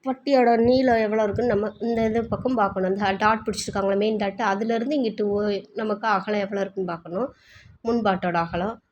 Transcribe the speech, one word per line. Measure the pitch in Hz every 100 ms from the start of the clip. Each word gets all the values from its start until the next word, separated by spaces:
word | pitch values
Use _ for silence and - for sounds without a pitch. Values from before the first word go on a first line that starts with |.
பட்டியோட | 262 254 - 269 233 233
நீளம் | 233 254 254 226
எவ்வளோ | 214 220
இருக்குன்னு | 208 196 240
நம்ம | 202 208 -
இந்த | 226 226
இது | 220 226
பக்கம் | 226 196 247 247
பார்க்கணும். | 196 196 277
இந்த | 196 202 196
டாட் | 214 220
பிடிச்சிருக்காங்களா, | 220 202 - 202 196 196
மெயின் | 214 214
டாட், | 202 196 220
அதுலேருந்து | 196 226 233 240 302
இங்கிட்டு | 226 214 208
ஓ-, | 202 208 202 - -
நமக்கு | 214 208 220
அகலம் | 196 196 208
எவ்வளோ | 196 202
இருக்குன்னு | 196 190 180
பார்க்கணும். | 170 165 180 262 - _ - - -
முன் | 226 233
பாட்டோட | 208 185 180 170
அகலம். | 170 175 196 233 _